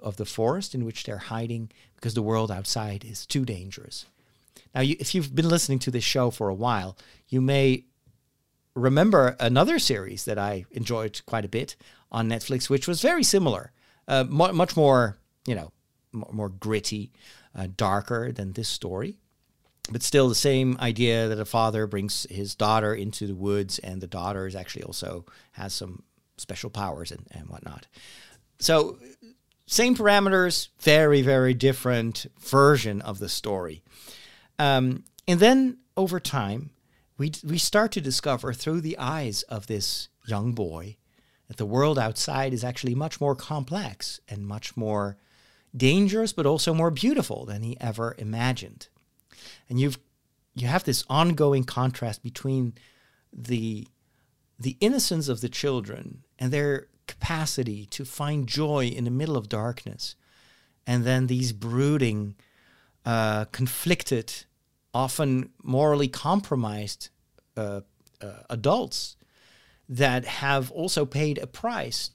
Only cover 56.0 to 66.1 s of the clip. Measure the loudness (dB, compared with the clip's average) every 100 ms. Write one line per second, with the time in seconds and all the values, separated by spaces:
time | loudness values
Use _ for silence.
56 | -14 -18 _ -6 -2 0 0 0 -4 _
57 | -20 -6 -4 -2 -2 -2 -4 -6 -10 -12
58 | -12 -6 -4 -2 -2 -2 0 0 -2 -2
59 | -2 -2 -2 -4 -4 -4 -4 -6 -12 -10
60 | -12 -12 _ _ _ _ _ _ -2 0
61 | 2 2 2 0 -2 -4 -4 0 2 2
62 | 2 0 -4 -10 _ _ _ _ _ _
63 | -2 0 2 0 -4 -4 -4 -2 0 0
64 | 0 -4 -4 -12 -16 _ _ _ _ -2
65 | -2 0 0 0 -2 _ -2 2 4 4
66 | 0